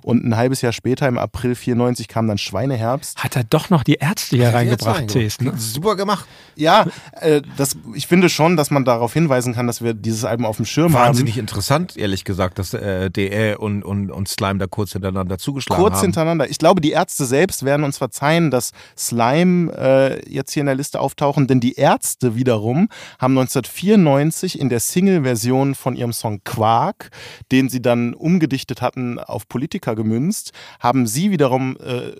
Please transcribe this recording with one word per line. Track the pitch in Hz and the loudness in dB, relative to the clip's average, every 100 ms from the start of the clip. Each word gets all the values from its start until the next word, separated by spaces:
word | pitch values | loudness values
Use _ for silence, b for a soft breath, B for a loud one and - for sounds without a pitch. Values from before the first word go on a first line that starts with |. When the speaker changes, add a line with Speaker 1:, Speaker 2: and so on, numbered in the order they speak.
Speaker 1:
und | - 113 | -2 0
ein | 123 113 | 2 2
halbes | 123 131 | 0 0
Jahr | 120 | -2
später, | - 117 131 139 | -2 -2 0 0
im | 123 | 0
April | - - 123 120 | -4 -4 -4 -2
vierundneunzig, | - 120 123 123 113 | -2 0 0 -2 -4
kam | 117 113 | -2 0
dann | 101 | -2
Schweineherbst. | - 95 135 123 113 135 - - | -4 -4 -2 -2 -2 -4 -6 -8
Speaker 2:
Hat | 139 131 | -4 -4
er | |
doch | 117 151 - | 0 0 2
noch | 170 | 2
Die | 117 147 | 2 0
Ärzte | 143 214 - 123 | 0 -4 0 2
hier | 120 | 4
Speaker 3:
Hat | |
er | 120 | 4
Speaker 2:
reingebracht, | 120 117 110 110 | 2 0 0 -2
Speaker 3:
jetzt | 110 | 0
reingebracht. | 127 107 - | 0 0 -2
Speaker 2:
Tees, | |
ne? | 131 135 | -4 -4
Speaker 3:
Super | 113 123 202 190 | -6 -4 -2 -2
gemacht. | 202 196 - B B - | -2 -4 -6 B B -2
Speaker 1:
Ja, | 156 208 180 B B - | 4 4 4 B B -2
äh, | 165 147 139 135 | 2 2 0 -4
das, | 139 - - | -4 -4 -12
ich | 110 - | -8 2
finde | 175 175 | 4 4
schon, | - 156 170 | 4 2 2
dass | 143 | 2
man | 143 127 | 2 2
darauf | 117 117 | 2 2
hinweisen | 151 160 127 123 | 0 2 2 0
kann, | 117 120 | -2 -4
dass | - | -2
wir | 117 | -4
dieses | 110 110 110 | -4 -4 -4
Album | 117 117 113 | -2 -2 -2
auf | 110 | -2
dem | |
Schirm | 110 - 170 | -4 2 4
haben. | 127 120 | 6 6
Speaker 3:
Wahnsinnig | 117 131 113 | 4 0 -2
interessant, | 107 101 98 147 180 - | -6 -6 -2 -2 -2 -4
ehrlich | 101 95 | -4 -4
gesagt, | - 90 92 - | -4 -2 -2 -4
dass, | 92 | -6
äh, | 117 101 92 95 | -6 -4 -2 -2
D | 95 98 | -2 -2
L | 104 107 104 | 0 -2 -2
und, | 107 101 | -4 -4
und, | 92 101 98 | -4 -4 -4
und | 71 101 | -6 -8
Slime | - 101 98 | -2 -2 -2
da | 95 | -4
kurz | - 101 | -4 -6
hintereinander | 98 95 95 92 92 | -4 -6 -4 -6 -6
zugeschlagen | - 139 - - | -6 -6 -4 2
Speaker 1:
Kurz | 190 196 | 2 4
Speaker 3:
haben. | |
Speaker 1:
hintereinander. | 196 170 160 165 131 | 0 0 0 0 -2
Ich | - | 2
glaube, | 160 190 | 4 4
die | 151 | 2
Ärzte | - 185 - 127 | 0 -2 -4 0
selbst | 135 190 - 131 | 2 0 0 0
werden | 143 | 0
uns | 147 - | 0 -4
verzeihen, | 127 - 143 170 160 | -6 -2 0 2 2
dass | 127 - B B - | 0 -2 B B -10
Slime, | - 117 117 | -4 0 2
äh, | 151 180 180 165 - 131 135 135 - - | 4 4 4 0 0 2 4 2 -2 -8
jetzt | 139 135 | -8 -4
hier | 156 | -2
in | 143 | -2
der | 135 | -2
Liste | 139 - | -4 -4
auftauchen, | 135 - 143 147 127 | -4 -2 0 2 4
denn | 131 | 4
die | 120 | 2
Ärzte | - 143 208 - - 127 113 | 2 2 2 -2 -2 -2 0
wiederum | 127 110 107 139 220 B B B | 0 0 0 2 0 B B B
haben | 131 | 0
neunzehnhundertvierundneunzig | 131 127 135 - - 190 214 156 139 156 - 185 - | 2 2 -2 -4 -4 4 6 6 4 2 -2 -6 -4
in | 127 | -2
der | 120 | 0
Single-Version | - 185 196 180 131 117 120 131 139 | 0 2 2 2 2 0 2 2 0
von | 131 131 123 | -2 -4 -4
ihrem | 120 | -6
Song | - 113 101 | -4 -6 -6
Quark, | - 113 107 117 165 - - B B B - | -6 0 2 4 2 -4 -16 B B B 0
den | 131 131 | 2 2
sie | 123 | 0
dann | 120 120 120 | 0 2 0
umgedichtet | - 160 185 151 131 - 123 | -2 0 2 2 -2 -6 -4
hatten, | 123 131 123 117 | -4 -4 -6 -8
auf | - 113 - | -8 -10 -6
Politiker | 123 151 196 - 110 | -6 -6 -6 -4 -2
gemünzt, | 110 113 165 - - B B B | 0 0 0 -4 -10 B B B
haben | 120 131 113 | 0 2 0
sie | 120 208 | 0 0
wiederum, | 180 135 131 131 - | 2 2 2 -2 -6
äh, | - 123 120 | -8 -8 -8